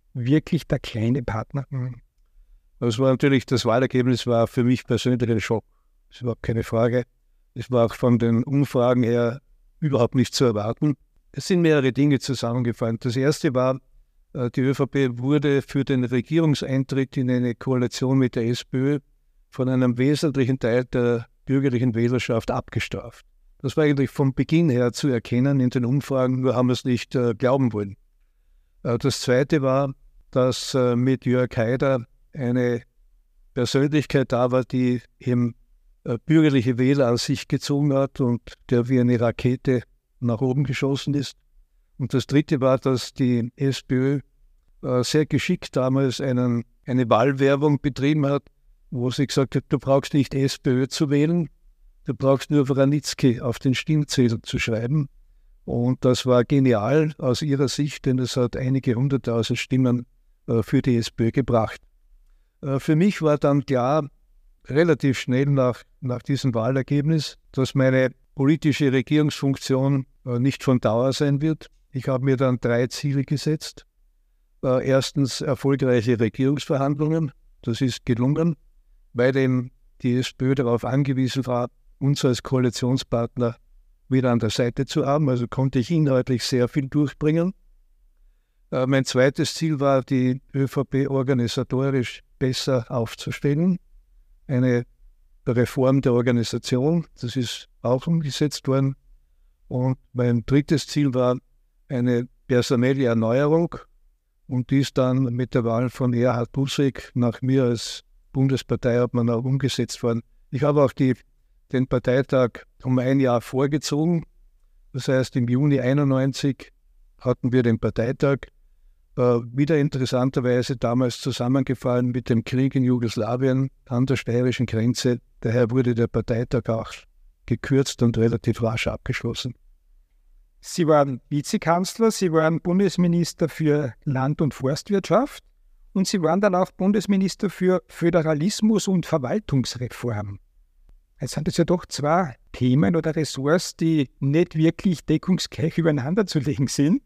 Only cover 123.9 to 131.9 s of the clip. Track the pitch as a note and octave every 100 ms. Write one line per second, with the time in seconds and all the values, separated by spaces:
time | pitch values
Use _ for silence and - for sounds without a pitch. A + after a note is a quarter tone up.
123.9 | A#2+ C3+ B2 - A#2 B2+ A#2 A#2 A2 A#2
124.9 | A#2+ B2+ B2 _ - A#2 A#2+ A#2 B2+ B2
125.9 | A#2 A#2 A#2 G#2 A#2 B2 A#2+ - A2+ -
126.9 | - - _ - _ - B2 - C3+ C#3
127.9 | - A#2+ A2 A2+ A#2 - A2 A#2 A2+ -
128.9 | A2 - B2 A#2 A2+ C3 - _ _ _
129.9 | _ _ _ _ - _ _ - - D#3
130.9 | D3+ C#3 B2 - D3 - G#3+ D#3+ E3+ F#3